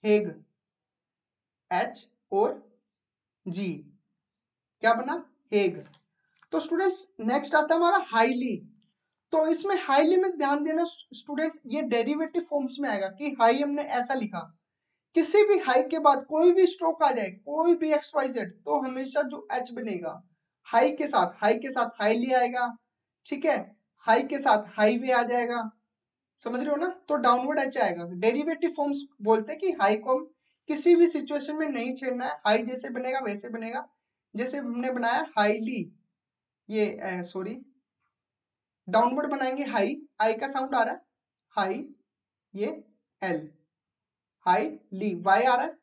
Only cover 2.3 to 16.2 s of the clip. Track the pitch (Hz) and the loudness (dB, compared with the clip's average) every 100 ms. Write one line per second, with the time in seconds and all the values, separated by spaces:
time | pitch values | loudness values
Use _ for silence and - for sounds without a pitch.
2.3 | 196 240 - - _ _ _ _ _ _ | 0 0 -2 -12 _ _ _ _ _ _
3.3 | _ 190 170 196 147 - _ _ _ _ | _ -10 -6 -6 -6 -12 _ _ _ _
4.3 | _ _ _ _ _ 226 233 262 339 - | _ _ _ _ _ 2 2 0 -6 -8
5.3 | _ _ 208 190 156 - _ _ _ _ | _ _ 0 0 -2 -14 _ _ _ _
6.3 | _ _ 320 302 339 381 - - _ 220 | _ _ -6 -2 0 0 -2 -12 _ -2
7.3 | 262 - 302 302 330 339 381 - 226 233 | 0 2 2 4 4 4 2 2 2 2
8.3 | 247 247 196 - _ _ _ _ _ _ | 2 -4 -6 -10 _ _ _ _ _ _
9.3 | 320 311 330 392 381 - 269 320 359 370 | 0 2 0 0 -2 2 4 6 4 2
10.3 | 339 285 285 302 320 339 - - 247 - | -2 0 0 0 0 -2 -6 -20 -20 -10
11.3 | 285 320 - 254 277 247 233 226 302 320 | -4 -4 -6 -8 -6 -2 -2 -2 -2 -2
12.3 | 349 339 294 262 269 277 208 190 190 294 | -4 -4 -4 -4 -6 -4 -4 -4 -6 -8
13.3 | 262 233 262 285 285 294 247 240 262 208 | 2 4 4 0 -4 -4 -4 -2 -4 -4
14.3 | 175 160 _ _ _ _ _ _ - 320 | -8 -12 _ _ _ _ _ _ 0 4
15.3 | 403 415 392 - 254 262 320 294 277 | 4 6 4 4 2 2 2 4 4